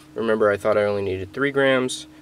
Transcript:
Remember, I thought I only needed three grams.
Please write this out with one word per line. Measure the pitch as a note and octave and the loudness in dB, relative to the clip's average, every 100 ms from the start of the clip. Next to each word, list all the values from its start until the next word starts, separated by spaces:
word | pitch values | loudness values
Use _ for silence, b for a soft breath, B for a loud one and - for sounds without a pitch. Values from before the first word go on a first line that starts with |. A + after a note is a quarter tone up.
| - | -16
Remember, | - A2+ A2 G#2+ | -6 -2 2 2
I | G2+ | 2
thought | A2 G#2 | 2 2
I | |
only | G#2 G2+ | 2 -2
needed | G2 F#2 F#2+ | -4 -6 -8
three | B2+ C#3 | -4 -4
grams. | C#3 C3+ C3 B2+ - - B | 0 2 2 0 -6 -14 B